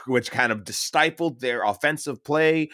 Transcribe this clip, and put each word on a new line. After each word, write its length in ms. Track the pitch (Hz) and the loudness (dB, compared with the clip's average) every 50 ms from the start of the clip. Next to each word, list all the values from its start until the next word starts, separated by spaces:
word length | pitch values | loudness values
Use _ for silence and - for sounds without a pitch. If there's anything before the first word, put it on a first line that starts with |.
| - | -4
which 240 | 127 127 123 117 - | 0 0 0 0 0
kind 220 | - 123 123 117 | 0 2 2 2
of 160 | 113 107 95 107 | 2 -2 -6 -8
stifled 720 | 107 - - - - 156 156 160 160 - 170 165 120 117 | -8 -6 -4 -2 2 2 2 2 2 0 -2 -4 -2 -2
their 220 | 131 123 120 117 | -4 -2 -2 0
offensive 600 | 98 104 101 - - 147 156 147 - 143 131 - - | 0 0 0 2 0 -2 0 -2 -6 -8 -8 -8 -4
play, 440 | - 147 156 160 160 160 160 156 151 | -2 0 2 4 4 2 2 0 -4